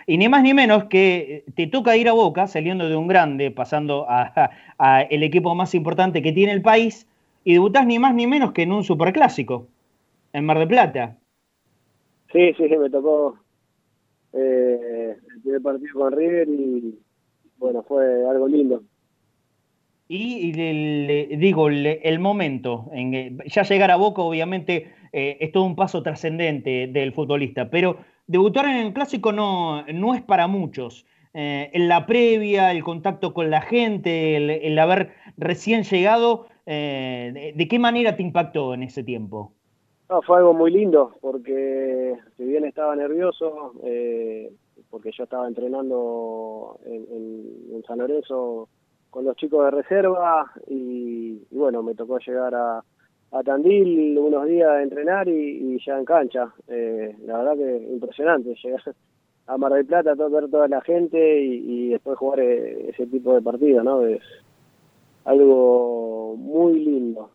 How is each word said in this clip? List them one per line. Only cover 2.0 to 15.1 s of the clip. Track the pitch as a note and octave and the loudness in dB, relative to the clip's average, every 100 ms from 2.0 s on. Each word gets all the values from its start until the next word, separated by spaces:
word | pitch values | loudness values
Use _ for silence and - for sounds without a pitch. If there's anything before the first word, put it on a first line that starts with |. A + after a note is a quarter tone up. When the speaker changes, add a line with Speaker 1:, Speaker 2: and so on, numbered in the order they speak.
| A#3 | 4
Speaker 1:
a | |
Boca, | A3+ G3 D3 F#3+ | 4 4 2 -2
saliendo | E3+ D#3+ F#3 E3 | -2 -4 -2 -2
de | D#3 | -2
un | E3 | 2
grande, | F#3+ D#3+ C#3 C#3 | 4 4 0 -4
pasando | C3+ B2 D3+ D3+ C#3 A#2+ | -4 -4 -4 -2 -4 0
a, | B2 A#2+ | 0 0
a, | - C#3 - - _ | 0 0 -2 -20 _
a | C3+ C3+ | 4 6
el | C3+ D3 | 4 0
equipo | D#3 E3+ E3+ | 2 2 2
más | F3 E3+ | 0 0
importante | F3+ D#3 D#3+ F#3 E3 | 0 -2 0 0 2
que | D3 | 0
tiene | D#3+ G3+ | 2 2
el | G3+ | 2
país, | A3 A3 A3+ - _ _ _ _ | 4 4 4 -2 _ _ _ _
y | - | 4
debutás | F3 G3 A#3+ B3 | 6 6 4 4
ni | A#3 | 4
más | C4 | 2
ni | A#3+ A#3+ | 2 2
menos | C#4+ B3 | 2 2
que | - | 0
en | E3+ | 0
un | G3+ | 0
superclásico, | G3 D#3 E3 F#3+ G3 - A#2 B2 A#2 _ _ _ _ _ _ | 0 2 2 4 2 2 -6 -6 -8 _ _ _ _ _ _
en | C#3+ D3+ | -6 0
Mar | D#3 | 0
del | D#3+ | 4
Plata. | B3 F#3 C3+ A#2 A2+ _ _ _ _ _ _ _ _ _ _ _ | 4 4 0 -8 -10 _ _ _ _ _ _ _ _ _ _ _
Speaker 2:
Sí, | E3+ F3+ | 4 4
sí, | D3+ D#3 | 4 2
sí, | D#3 | 2
me | C#3 | 2
tocó, | C3+ C#3+ D3+ C#3+ A#2 _ _ _ _ _ _ _ _ _ | 0 0 2 0 -4 _ _ _ _ _ _ _ _ _
eh, | C3 C3 B2+ B2 A#2+ A#2+ A#2 A2+ | -4 0 2 2 0 -4 -8 -8